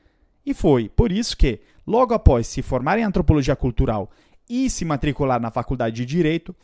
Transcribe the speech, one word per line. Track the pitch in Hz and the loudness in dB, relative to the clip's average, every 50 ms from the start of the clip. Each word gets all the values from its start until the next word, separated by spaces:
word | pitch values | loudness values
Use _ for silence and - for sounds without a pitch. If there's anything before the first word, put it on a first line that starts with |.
| _ _ _ _ _ _ _ _ _ | _ _ _ _ _ _ _ _ _
E | 277 269 | -8 -4
foi | - - 170 139 123 113 98 | 0 2 4 4 4 2 2
por | - - 120 202 175 | 2 2 2 2 0
isso | 208 240 - - | -2 -4 -4 0
que, | - - 139 107 - - _ _ _ _ | 2 2 2 2 0 -8 _ _ _ _
logo | - 202 240 262 226 240 | -2 2 2 2 2 0
após | - - 147 135 120 113 | 2 4 4 4 4 2
se | - - 135 123 | -2 -6 -8 -6
formar | - 131 123 127 147 190 220 | -4 -4 -2 -2 0 0 0
em | 233 | 0
antropologia | 208 - 190 170 - 160 147 131 135 135 | 0 -2 0 2 2 2 2 2 0 -2
cultural | - - 131 - - 135 127 110 104 92 - - _ _ _ _ _ _ - | -2 -2 -2 -2 -2 -2 -2 -2 -4 -6 -8 -12 _ _ _ _ _ _ -8
e | 240 254 269 247 | -4 -2 -2 -2
se | - - - | -2 -4 -4
matricular | 165 147 131 - 151 131 - 147 131 127 120 | -4 -4 -2 -2 -4 -2 -2 -2 0 0 -2
na | 117 113 | -2 -4
faculdade | - 123 117 - 120 123 120 113 113 | -6 -6 -6 -6 -4 -4 -4 -4 -4
de | 117 123 | -6 -6
Direito, | 123 147 180 160 151 165 165 - - 180 _ | -4 -2 0 0 0 0 -2 -6 -10 -18 _